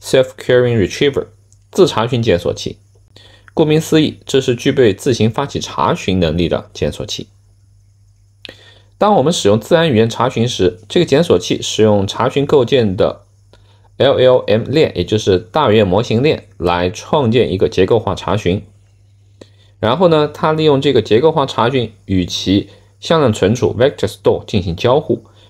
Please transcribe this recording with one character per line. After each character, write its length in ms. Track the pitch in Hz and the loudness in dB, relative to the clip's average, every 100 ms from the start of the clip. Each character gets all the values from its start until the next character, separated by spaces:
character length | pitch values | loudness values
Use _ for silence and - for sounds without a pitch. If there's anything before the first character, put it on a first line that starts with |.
Self 280 | - 135 127 - | -2 0 0 -4
Querying 400 | - 123 123 117 90 | 0 2 2 0 -2
Retriever， 400 | - 147 - - _ _ _ _ | 0 -2 -2 -8 _ _ _ _
自 160 | - 165 | 0 0
查 180 | - 117 | 2 -2
询 160 | 123 | -2
检 160 | 113 85 | 0 0
索 160 | - | 0
器。 220 | - - - _ _ _ _ - - _ | -6 -8 -12 _ _ _ _ -20 -20 _
顾 100 | - | -2
名 160 | 151 156 | 0 0
思 200 | 156 160 | 2 0
义， 180 | 156 - | 0 -4
这 160 | - 135 | -4 -2
是 140 | 131 | 0
具 160 | 120 143 | -2 -2
备 240 | 135 120 | 2 2
自 180 | 95 143 | 2 -2
行 160 | 117 110 | 0 0
发 160 | 110 | -2
起 140 | 139 - | -6 -6
查 340 | - - 87 170 | -8 -4 -2 -2
询 240 | - 92 | -2 0
能 180 | 82 82 | 0 0
力 100 | 82 | -2
的 220 | - - | -2 -6
检 200 | - 76 | -6 -6
索 120 | - | -6
器。 220 | - - - _ _ _ _ _ _ _ _ _ _ _ - - - - _ - | -10 -12 -14 _ _ _ _ _ _ _ _ _ _ _ -20 -20 -20 -20 _ -2
当 200 | 208 196 | 0 2
我 60 | |
们 80 | 139 | 2
使 160 | 175 101 | 0 2
用 100 | 110 | 0
自 160 | - | 2
然 160 | 165 165 | 0 2
语 60 | 110 | 2
言 120 | 113 | 0
查 200 | - 123 | 0 -4
询 180 | 120 120 | -2 -4
时， 320 | - 92 - - | 0 -2 -2 -4
这 120 | 180 | -2
个 40 | |
检 200 | 170 135 | 2 2
索 120 | 170 92 | 2 0
器 240 | - - | 0 -6
使 220 | - - | -4 0
用 240 | 107 104 98 | 2 2 0
查 220 | - 123 | -2 -2
询 180 | 143 139 | -2 0
构 180 | 147 | 2
建 300 | 117 135 107 | 2 0 0
的 280 | 92 85 - _ _ _ _ _ _ _ - | 0 -2 -4 _ _ _ _ _ _ _ -2
L 160 | 127 | 2
L 260 | 107 127 127 - | 4 4 4 2
M 160 | 107 | -2
链， 300 | 110 147 139 | 0 0 0
也 80 | - | -2
就 160 | 85 107 | -2 -2
是 220 | 107 90 | 2 0
大 320 | - 156 135 | 0 -2 2
语 40 | 110 | 4
言 80 | |
模 160 | 98 95 | 4 0
型 220 | 123 113 | 0 0
链， 220 | 147 - - - | 0 -2 -6 -6
来 320 | 87 87 90 | -2 0 -2
创 440 | 101 - 170 113 | -4 -4 -2 0
建 200 | 120 71 | 2 0
一 60 | 92 | 0
个 100 | 85 | -2
结 160 | - | 0
构 140 | 92 113 | 2 2
化 160 | 104 | -2
查 220 | 90 - 104 | -6 -4 -2
询。 260 | 87 101 - _ _ _ _ _ _ - - _ _ - | -2 -4 -6 _ _ _ _ _ _ -20 -20 _ _ -4
然 180 | 214 170 | -2 2
后 100 | 185 | 4
呢， 220 | 156 147 | 4 0
它 220 | - 165 | -2 -2
利 100 | 160 | 0
用 160 | 156 135 | 2 2
这 140 | 143 | 2
个 80 | 123 | 0
结 180 | 104 110 | 2 2
构 100 | 160 | 2
化 140 | 156 | 0
查 240 | 135 - 117 | -2 -2 -2
询 240 | 135 113 - - | 0 -4 -8 -4
与 180 | 92 | -2
其 460 | 87 - - 98 - - _ _ | -2 -4 0 0 0 -12 _ _
向 200 | - 165 | -2 0
量 100 | 131 | 2
存 240 | 107 - | 2 0
储 220 | 123 107 101 | 0 -2 0
vector 280 | 135 - 95 | 0 0 -6
store 340 | - - 90 - | -2 -2 -2 -2
进 160 | 104 | -4
行 120 | 90 | -4
交 240 | 82 120 143 | -2 0 0
互， 240 | - 113 - _ _ | 0 -6 -8 _ _